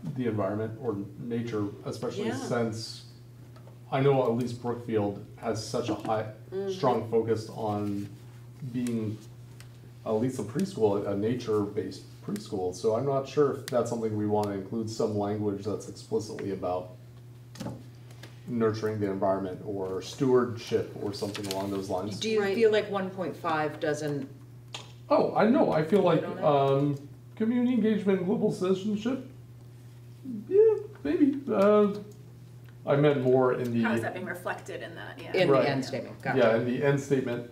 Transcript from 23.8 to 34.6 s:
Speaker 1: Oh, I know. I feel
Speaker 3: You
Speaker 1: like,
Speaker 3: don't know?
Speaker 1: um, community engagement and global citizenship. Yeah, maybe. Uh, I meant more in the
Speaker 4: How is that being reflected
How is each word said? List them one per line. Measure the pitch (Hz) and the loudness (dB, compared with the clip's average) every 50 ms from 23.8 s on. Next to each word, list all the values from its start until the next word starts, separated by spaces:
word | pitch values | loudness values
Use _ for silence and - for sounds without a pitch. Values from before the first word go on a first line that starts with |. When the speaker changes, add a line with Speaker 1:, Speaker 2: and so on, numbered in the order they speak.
| 170 151 147 147 156 147 143 139 - - - - - - - - - - - - - - - - - - | -2 -2 -2 -2 -2 -4 -4 -4 -6 -8 -12 -20 -20 -20 -20 -20 -18 -16 -16 -16 -16 -16 -20 -20 0 2
Speaker 1:
Oh, | 294 - - - - | 4 4 4 2 2
I | 151 196 220 | 4 4 6
know. | 254 330 - - | 6 4 4 4
I | 139 156 156 | 2 0 2
feel | - 202 196 | 4 4 4
Speaker 3:
You | 180 | 6
Speaker 1:
like, | 175 160 151 | 6 4 4
Speaker 3:
don't | - - 147 - | 2 -2 -4 0
know? | - 156 143 139 139 139 139 139 | 2 4 4 6 6 4 4 4
Speaker 1:
um, | 147 147 139 139 - - - - - - - | 2 2 0 -2 -8 -16 -18 -20 -20 -20 -4
community | - 220 226 247 247 247 247 254 | -2 0 2 2 2 2 2 2
engagement | 226 202 220 214 185 - 202 190 185 | 4 4 4 2 2 4 2 2 2
and | 175 | 2
global | 180 233 190 202 202 | 0 0 2 2 0
citizenship. | - - 180 185 190 185 - 214 208 - - 247 269 262 - - - - - - - - - - - - - - - - - - - - - 262 233 202 - - | 0 0 2 2 2 2 2 -2 -2 0 -2 -2 -2 -2 -6 -12 -16 -20 -20 -20 -20 -20 -20 -20 -20 -20 -20 -20 -20 -20 -20 -20 -20 -14 -12 -10 -10 -10 -4 4
Yeah, | 370 415 440 440 415 - - - - - - | 6 8 8 8 6 4 -2 -10 -14 -6 -4
maybe. | 285 320 359 294 262 - - - - | -2 4 4 4 4 4 0 -2 0
Uh, | 214 202 196 208 208 208 208 196 - - - - - - - - - - - - - - - - - - - | 4 6 6 8 8 8 6 4 2 -4 -10 -14 -18 -18 -20 -20 -20 -20 -20 -20 -20 -20 -20 -20 -20 -10 0
I | - 143 | 2 4
meant | 147 147 147 139 127 | 6 6 6 6 4
more | 127 127 127 131 127 123 - | 4 6 6 6 6 4 4
in | 123 123 120 | 2 -2 0
the | 117 117 | 0 2
Speaker 4:
How | 113 110 113 | 2 2 2
is | 113 | 0
that | 120 - - | -2 -2 -6
being | - - | -6 -8
reflected | - - - - 196 180 - | -8 -8 -8 -6 -8 -8 -8